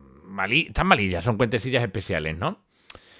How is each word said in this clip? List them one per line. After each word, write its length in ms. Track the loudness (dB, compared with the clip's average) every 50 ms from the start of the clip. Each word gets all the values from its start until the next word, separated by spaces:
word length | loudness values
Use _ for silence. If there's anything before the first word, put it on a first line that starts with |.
| -20 -20 -20 -20 -20
mali-, 440 | -14 -6 -4 -2 2 2 2 0 0
están 180 | -2 0 4
malillas, 380 | 4 4 4 4 0 0 0 0
son 140 | 0 2 2
cuentecillas 460 | 2 0 0 -2 -2 0 0 0 0
especiales, 540 | 0 -4 -6 -4 -2 -2 -2 -2 -2 -4 -2
¿no? 260 | -4 -4 -6 -6 _ _ _ _ _ _ -20 -20 -20 -20 -20 -20